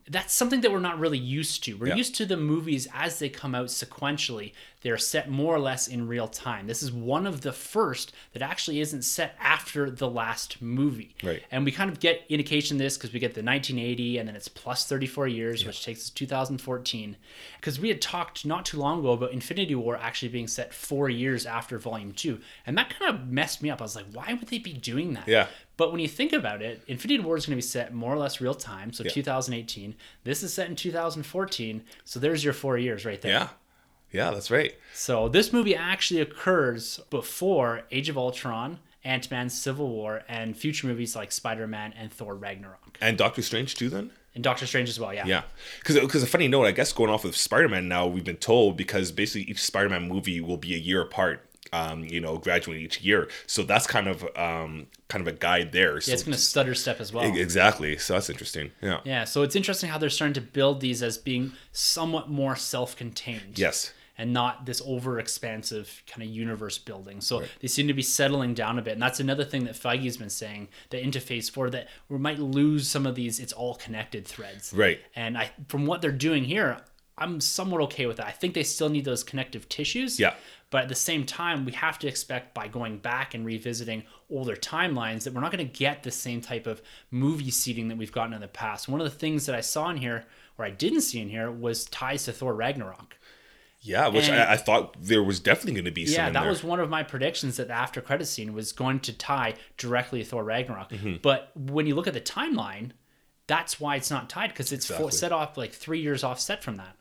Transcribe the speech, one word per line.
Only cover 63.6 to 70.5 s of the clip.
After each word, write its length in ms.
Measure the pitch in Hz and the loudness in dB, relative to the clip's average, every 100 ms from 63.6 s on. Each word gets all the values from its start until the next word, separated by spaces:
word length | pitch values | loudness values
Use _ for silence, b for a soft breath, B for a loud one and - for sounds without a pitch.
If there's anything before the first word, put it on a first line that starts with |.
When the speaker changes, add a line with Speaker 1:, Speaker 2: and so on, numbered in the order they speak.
| 87 - - b b - | 2 2 -4 b b -6
Speaker 1:
And 160 | 117 | 0
not 340 | 123 123 120 127 | 2 2 0 -6
this 160 | 120 135 | -6 -4
over-expansive 1160 | 123 127 120 113 - 117 110 - 110 101 - - | -4 -2 -2 -4 -6 -6 -6 -6 -6 -8 -14 -16
kind 140 | - 110 | -12 -8
of 20 | |
universe 480 | 110 113 110 104 - | -4 -4 -4 -6 -8
building. 440 | - 98 98 98 | -8 -12 -14 -6
So 180 | - 117 | -2 -2
Speaker 2:
Right. 100 | - - | -4 -6
Speaker 1:
they 80 | 131 | -2
seem 200 | - 147 | 2 2
to 60 | |
be 80 | 135 | 2
settling 520 | 127 - 139 143 123 | 2 2 4 4 2
down 240 | 117 110 120 | 0 0 0
a 40 | |
bit. 120 | 113 | -2
And 80 | 110 | 0
that's 180 | 127 131 | 0 2
another 240 | 135 139 | 0 2
thing 200 | 143 139 | 0 -2
that 120 | 120 110 | -2 -4
Feige's 420 | 123 123 131 - | -2 0 0 -4
been 120 | 107 | -6
saying, 380 | - 107 | -8 -8